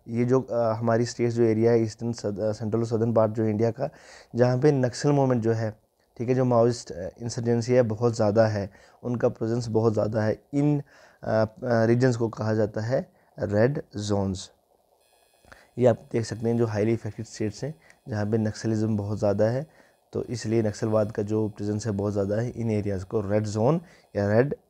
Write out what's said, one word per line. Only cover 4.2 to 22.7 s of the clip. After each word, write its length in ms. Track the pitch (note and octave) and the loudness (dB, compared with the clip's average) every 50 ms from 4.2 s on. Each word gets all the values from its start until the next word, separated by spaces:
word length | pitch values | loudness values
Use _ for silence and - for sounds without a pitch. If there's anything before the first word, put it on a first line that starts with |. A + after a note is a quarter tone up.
| - - - | -20 -8 0
जहाँ 240 | A#2 B2 B2 B2+ B2+ | 2 2 2 2 4
पे 140 | C#3+ D3+ | 4 4
नक्सल 400 | D3 C3 B2+ A#2+ - - - D3 | 4 4 0 -2 -2 0 0 2
मूवमेंट 300 | C#3+ C#3 C3+ C3 B2+ A#2+ | 4 4 4 2 2 2
जो 100 | G#2+ A2+ | 2 0
है, 240 | A2+ A2+ A2+ G#2+ G#2 _ _ _ _ _ _ _ _ - | 0 0 -2 -6 -6 _ _ _ _ _ _ _ _ -8
ठीक 100 | A#2+ A#2+ | -2 0
है, 60 | C3 | 0
जो 100 | B2+ C3 | 2 2
माओइस्ट, 480 | B2 A#2+ A2+ A2+ B2 A#2+ A#2+ - - | 4 4 4 4 4 2 0 -8 -12
अ, 160 | - E2+ F#2 - - - | -10 -10 -10 -10 -10 -10
इंसर्जेंसी 500 | A#2 A#2+ - B2+ A#2 A#2 A#2 A#2 A2 B2 | -10 -8 -6 -4 0 0 0 2 2 2
है 100 | B2 B2+ | 4 4
बहुत 340 | A#2+ G#2+ A2 G2+ A#2+ A#2+ A2+ | 4 2 0 0 0 0 2
ज़्यादा 300 | A#2 G#2+ G#2 G2+ A2+ A2 | 2 2 2 4 4 4
है, 240 | G#2+ G#2+ G2+ G2 - - - - - _ _ | 4 2 -2 -4 -6 -10 -18 -20 -20 _ _
उनका 260 | - B2 B2 A2+ - A#2+ | -8 -6 -4 0 0 -2
प्रेजेंस 400 | - - A#2+ A2+ A#2 B2 A#2 A#2 | -2 -2 -4 -2 -2 -2 -2 0
बहुत 240 | A2 A2 A2+ A#2 | 0 2 2 2
ज़्यादा 300 | G#2+ G#2+ G#2 G#2+ A2+ A2 | 2 2 0 0 0 0
है, 200 | G#2+ G#2+ - - _ - - | 0 0 -2 -4 _ -4 -2
इन, 280 | C#3+ C#3+ D3 D3 C#3+ - _ - - - - _ - | 0 2 2 0 0 -4 _ -20 -20 -20 -20 _ -12
अ, 80 | - A#2 | -4 -2
अ, 180 | A2 A2 A2 A2 - - B2+ | 0 0 0 0 -4 -8 -4
रीजन्स 520 | B2 A#2 A2+ A2+ A2+ A#2+ B2 B2+ C3 A#2 | 0 2 2 4 4 4 4 4 2 2
को 120 | A2+ A#2 A2 | 0 -4 -4
कहा 260 | - - G#2+ A2 A2 | -4 -4 -4 -2 0
जाता 260 | A2 G#2+ G2+ - A2 | 0 0 0 -2 -6
है 320 | G#2+ A#2 C3 D3+ F#3 - _ _ _ _ - - | -4 -2 -2 -4 -4 -6 _ _ _ _ -10 -8
रेड 440 | - G2+ G2+ G#2 A2+ C3+ C#3+ - - _ - | -4 -2 2 2 2 2 2 -2 -8 _ -8
जोन्स। 540 | G#2 G#2 G2+ G2+ G2+ G2 G2 F#2 F#2 - - _ _ _ _ _ _ _ _ _ _ _ _ _ _ _ _ _ _ _ - - - - _ - A#2+ | -8 -4 -2 0 0 0 -2 -4 -6 -8 -16 _ _ _ _ _ _ _ _ _ _ _ _ _ _ _ _ _ _ _ -20 -20 -20 -20 _ -4 2
ये 80 | A#2+ | 4
आप 220 | A#2+ A2+ - - - | 4 4 2 -4 -6
देख 120 | - A#2 A2 | -4 -4 -4
सकते 240 | - A2+ A2+ A#2 A#2 | -4 -8 -4 -2 -2
हैं 100 | A#2 A#2 | 0 0
जो 80 | A#2 | 0
हाईली 260 | A2 G#2+ G#2 G#2+ A2+ | 0 0 0 0 0
अफेक्टेड 340 | A#2 A2 - A2+ - - G#2+ | 0 -2 -4 -10 -10 -10 -14
स्टेट्स 380 | - - - A2+ G#2 G2+ - B2+ | -14 -8 -6 -6 -6 -6 -8 -10
हैं 100 | C#3+ D#3 _ _ _ - _ - C3+ | -10 -12 _ _ _ -20 _ -12 -8
जहाँ 180 | G#2+ G#2 G#2 | -6 -4 -2
पे 120 | G#2 A2+ A2 | 0 0 0
नक्सलिज्म 580 | G#2+ G#2+ - - - A2 A2 G#2+ A2 A2 A2 | 0 0 -4 -4 -4 -2 0 0 0 0 0
बहुत 220 | G2+ G2+ G#2 G#2+ F#2 | -2 -2 -4 -4 0
ज़्यादा 260 | G#2+ G2+ G2 G2+ G#2+ | 0 0 2 4 2
है, 220 | A2+ A#2+ C3+ D#3 - _ _ _ _ _ _ _ _ | 2 2 -2 -6 -8 _ _ _ _ _ _ _ _
तो 120 | - G#2+ - | -8 -8 -6
इसलिए 380 | - A#2+ A2+ - A2 A2 A#2 | -6 -8 -8 -4 0 0 2
नक्सलवाद 500 | G#2+ G#2 G2+ - A#2+ A2 G#2+ A2 G#2+ G#2 | 0 0 -2 -2 -4 0 2 0 0 0
का 100 | - A2+ | -2 -6
जो 260 | G#2 G#2 G#2+ G#2+ A2 G#2 | -4 -2 0 -2 -2 -2
प्रेजेंस 380 | - - G#2 G#2 G#2 G#2+ G#2 | -4 -6 -4 -4 -4 -4 -4
है 60 | A2+ | -4
बहुत 200 | G2+ G2 G2+ G#2 | -4 -2 -2 -2
ज़्यादा 240 | G2+ G#2 G2 G2 G#2 | -2 -2 -2 -2 -2
है, 140 | A2+ A#2+ B2 | -2 -4 -4
इन 200 | - A#2 A#2 A2+ | -6 -6 -4 -2